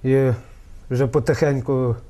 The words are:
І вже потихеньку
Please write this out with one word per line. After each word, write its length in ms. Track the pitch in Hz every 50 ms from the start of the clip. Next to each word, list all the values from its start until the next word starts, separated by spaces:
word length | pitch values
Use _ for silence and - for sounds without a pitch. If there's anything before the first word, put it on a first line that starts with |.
І 280 | - 131 131 135 135 131 120 - - - - - - - - - - -
вже 160 | 127 123 123
потихеньку 880 | 117 - 151 117 - 147 - 165 147 139 135 120 - 139 131 127 123 113 - - -